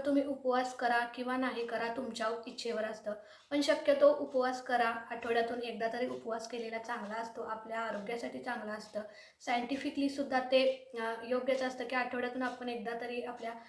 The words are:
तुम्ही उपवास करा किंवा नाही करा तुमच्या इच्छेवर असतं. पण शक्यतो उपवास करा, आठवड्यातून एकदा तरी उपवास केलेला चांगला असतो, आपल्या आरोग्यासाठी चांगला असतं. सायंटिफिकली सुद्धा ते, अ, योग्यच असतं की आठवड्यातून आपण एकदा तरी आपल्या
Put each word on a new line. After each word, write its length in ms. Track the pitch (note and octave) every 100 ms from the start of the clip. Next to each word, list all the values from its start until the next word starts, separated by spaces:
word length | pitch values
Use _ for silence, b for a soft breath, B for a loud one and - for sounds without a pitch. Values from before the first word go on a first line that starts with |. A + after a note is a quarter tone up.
| D4
तुम्ही 200 | C#4 C#4
उपवास 480 | C4+ B3+ B3 B3+
करा 240 | - B3 A#3+
किंवा 380 | A#3+ - B3 B3+
नाही 300 | B3+ A#3 A#3
करा 300 | A3+ A#3 A#3
तुमच्या 320 | A#3 A3+ A3 A#3 C4
इच्छेवर 380 | - A#3+ G#3+
असतं. 300 | A3 A3 G#3 G#3 B B B
पण 100 | D4
शक्यतो 540 | C#4+ D4+ D4 C#4 C#4+
उपवास 480 | D4 C#4 C4 B3+ B3+
करा, 260 | - A#3+ A#3
आठवड्यातून 760 | A#3+ - A#3+ A#3+ A#3 A#3 A#3+
एकदा 260 | A#3 G#3+ A3+
तरी 160 | A#3+ B3+
उपवास 400 | B3+ A#3 A3+ -
केलेला 300 | B3 A3+ A3+
चांगला 360 | A3+ A#3 G3+
असतो, 280 | A3 A#3 -
आपल्या 380 | A3 A3 A3 A3+
आरोग्यासाठी 600 | A3+ G#3 G3+ A#3 B3+ B3+
चांगला 300 | B3+ A3+ G#3+
असतं. 300 | G#3+ - G#3+ G#3 B B B
सायंटिफिकली 680 | - A#3+ A#3+ C#4 D4+ C#4+ C#4
सुद्धा 320 | C#4 C4+ C4
ते, 500 | B3+ C4 C4 C4 - A#3
अ, 140 | A3+ A3+
योग्यच 380 | A#3+ B3 B3 B3+
असतं 220 | B3+ B3+
की 120 | A#3+ B3+
आठवड्यातून 460 | B3 B3 B3 B3+
आपण 260 | B3 B3+ B3
एकदा 320 | A#3 G#3 A#3
तरी 220 | A#3+ A#3+
आपल्या 300 | A#3+ A#3+ A3+ A3+